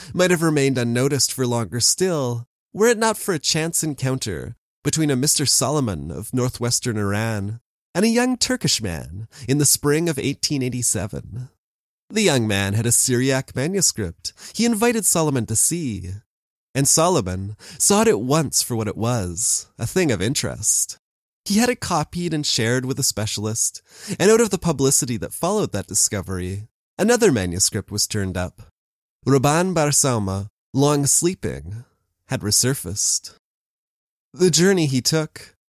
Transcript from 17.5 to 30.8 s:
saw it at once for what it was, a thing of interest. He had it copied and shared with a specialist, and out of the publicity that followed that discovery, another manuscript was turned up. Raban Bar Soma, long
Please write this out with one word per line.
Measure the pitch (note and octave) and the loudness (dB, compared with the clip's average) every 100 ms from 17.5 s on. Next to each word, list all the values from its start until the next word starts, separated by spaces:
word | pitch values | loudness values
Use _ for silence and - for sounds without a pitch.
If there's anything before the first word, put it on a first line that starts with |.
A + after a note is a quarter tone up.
| G#2+ - - | -12 -12 -2
saw | - G#3 | 2 4
it | A3+ | 4
at | B2 | 2
once | B2 D#3 C#3 - | 2 2 2 -2
for | - | -2
what | A2+ G#2+ | -2 -2
it | E2 | -2
was, | A2+ B2 F2+ E2+ - - - - | -2 0 -2 -4 -2 -2 -6 -10
a | A2 | -4
thing | F#3 E3 | 0 2
of | G2 | 2
interest. | G2+ - F#2+ A#1+ A2 - - - _ _ _ _ | 0 -2 -4 -4 -2 0 -2 -8 _ _ _ _
He | - G3+ | -2 2
had | B3 | 2
it | B3+ | 0
copied | - E3 D3+ F3 F3 | -2 -2 -2 -4 -2
and | D#3 D3 | -2 -2
shared | - A2+ B2+ B2+ | 0 2 0 -2
with | C#3 | -2
a | |
specialist, | C3 - G#2 - G#2+ A2 - - _ - - F#3 | -2 -2 -4 -4 -4 -2 -4 -6 _ -16 -8 2
and | F#3+ | 4
out | A3+ | 6
of | A3+ | 4
the | F#3+ | 0
publicity | E3+ C3+ C3+ - A#2+ A2+ | -2 2 2 2 0 -4
that | D2+ | -6
followed | - E3+ G#3+ B2+ | -4 -2 0 -2
that | G2+ - | -4 -4
discovery, | F#2 - G#2 E2+ F#2 F2+ G2 A2 _ _ - | -2 0 -2 -4 -4 -4 -6 -10 _ _ 0
another | G#3 A#3+ A3 | 2 6 4
manuscript | A#2+ F2+ F2 - G#2 - | 4 0 0 -2 -2 -6
was | G2+ - | -4 -2
turned | G#2+ F#2+ F2+ | -2 -2 -2
up. | F#2 - - _ _ _ _ _ - | -6 -8 -20 _ _ _ _ _ 2
Raban | C3+ C#3 D#3 F#3 | 2 4 2 2
Bar | E3+ D3 | 0 2
Soma, | C#3 C#3 A#2 F#2+ F#2+ G#2 _ _ | 2 2 0 -2 -4 -6 _ _
long | C3 | 2